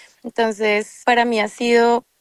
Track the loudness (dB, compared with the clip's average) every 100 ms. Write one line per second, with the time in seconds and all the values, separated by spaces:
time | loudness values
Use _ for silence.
0 | -20 _ -10 -4 -4 -2 -2 -2 -4 -6
1 | 0 0 0 -2 -4 -4 0 2 4 0
2 | -4 _